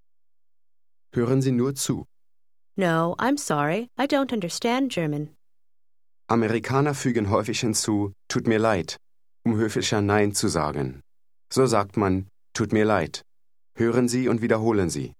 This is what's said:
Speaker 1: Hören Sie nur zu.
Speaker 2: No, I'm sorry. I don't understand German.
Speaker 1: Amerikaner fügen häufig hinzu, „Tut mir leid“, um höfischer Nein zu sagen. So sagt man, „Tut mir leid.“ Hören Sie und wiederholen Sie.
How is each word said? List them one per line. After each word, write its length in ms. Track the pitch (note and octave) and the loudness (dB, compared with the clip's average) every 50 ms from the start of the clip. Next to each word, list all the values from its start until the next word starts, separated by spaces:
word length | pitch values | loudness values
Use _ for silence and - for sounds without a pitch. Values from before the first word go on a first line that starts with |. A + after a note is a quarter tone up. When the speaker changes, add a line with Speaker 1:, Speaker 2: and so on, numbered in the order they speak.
| _ _ _ _ _ _ _ _ _ _ _ _ _ _ _ _ _ _ _ _ _ _ - | _ _ _ _ _ _ _ _ _ _ _ _ _ _ _ _ _ _ _ _ _ _ -2
Speaker 1:
Hören 280 | B2+ A#2 A#2+ C3+ C3+ | -2 0 2 2 2
Sie 100 | C3 C3+ | 2 0
nur 220 | B2+ A#2+ B2 C#3 C#3 | 0 0 0 -2 -2
zu. 300 | - - - B2 - - - _ _ _ _ _ _ _ _ _ _ _ _ _ | -4 -4 -4 -4 -4 -6 -12 _ _ _ _ _ _ _ _ _ _ _ _ _
Speaker 2:
No, 380 | G3+ F#3 E3+ E3 E3 E3 E3+ F3+ - | -2 0 2 2 2 0 0 -2 -2
I'm 180 | A3 C4 C#4+ | 0 0 0
sorry. 520 | C#4+ - - D#3 D3 C#3+ D3+ E3+ G#3+ A#3+ - _ | -2 -2 -2 -2 0 0 0 -2 -2 -4 -6 _
I 100 | - C4+ | -4 -2
don't 240 | - D4+ C4+ C#4 C4 | 0 0 0 0 -2
understand 600 | B3 G#3+ F3 E3+ - - - A#3 A#3+ C4 C#4 B3 | -4 -4 -4 -6 -6 -4 -2 0 0 0 0 -2
German. 440 | - F3 E3 D3+ D3 D3 D3+ - - _ _ _ _ _ _ _ _ _ _ _ _ _ _ _ _ _ _ - | -2 -2 -2 -2 -2 -4 -6 -8 -12 _ _ _ _ _ _ _ _ _ _ _ _ _ _ _ _ _ _ 0
Speaker 1:
Amerikaner 640 | A2+ A#2 A2+ G#2+ A2+ A2+ A2 - C3 C#3 C#3+ D3+ C#3 | 2 2 2 2 0 0 -2 0 0 2 2 0 0
fügen 360 | C#3 - C3 A#2 A#2 G#2+ G2 | -2 -2 -2 0 0 2 2
häufig 300 | A2 G2+ G#2+ - G#2+ - | 2 2 2 0 -2 -2
hinzu, 540 | B2+ A2 G#2+ - - A2+ G#2+ G2+ G#2 G2+ - - _ - | -2 -2 0 0 0 0 0 0 0 -2 -6 -10 _ -6
„Tut 180 | - B2+ A#2 | -4 -2 0
mir 120 | A#2 A2 G#2+ | 2 2 2
leid“, 380 | A2 A2+ G#2 F2 D#2+ - - - _ _ _ _ _ _ _ _ - | 2 2 2 0 -2 -6 -10 -14 _ _ _ _ _ _ _ _ -2
um 100 | A#2 A2 | -2 0
höfischer 440 | G#2+ A2+ G#2+ - - G2 - A2 G#2 | 2 0 0 0 -2 -2 0 0 0
Nein 320 | G2+ G2+ G#2 G#2+ G#2 G#2 G2+ | 2 2 4 4 2 2 0
zu 140 | - A#2 | 0 -2
sagen. 540 | G2 E2 E2 D2+ D2+ C2+ C#2+ C2+ C2 C2 C2+ - _ _ _ _ _ _ _ _ - | 0 0 0 -2 -2 -2 -4 -4 -6 -8 -10 -18 _ _ _ _ _ _ _ _ -4
So 140 | - B2+ C3 | 0 2 2
sagt 320 | A#2+ A2+ G2+ G2+ G2 - | 4 4 2 0 0 0
man, 320 | A#2 G2+ F#2+ F#2 F#2+ G2 - _ _ _ _ - | 0 2 2 2 0 -4 -8 _ _ _ _ -4
„Tut 180 | - A2+ G#2 | -4 -2 0
mir 140 | A2+ G#2+ G#2+ | 2 2 2
leid.“ 380 | A2 G#2 F#2 D#2 D2 - - - _ _ _ _ _ _ _ _ _ _ | 2 2 2 0 -2 -6 -12 -16 _ _ _ _ _ _ _ _ _ _
Hören 300 | - A2+ A#2 A2+ B2+ B2 | -2 0 0 2 2 0
Sie 220 | A#2 A#2+ B2+ B2+ A2+ | 2 0 0 0 0
und 120 | A#2+ A2 | 0 0
wiederholen 480 | A2+ A2 A2+ A2 A2+ A#2 A2 G2+ F#2 E2 | 0 2 2 2 2 2 2 2 0 0
Sie. 240 | C#2+ C#2+ C2 - - - | -2 -6 -8 -10 -12 -16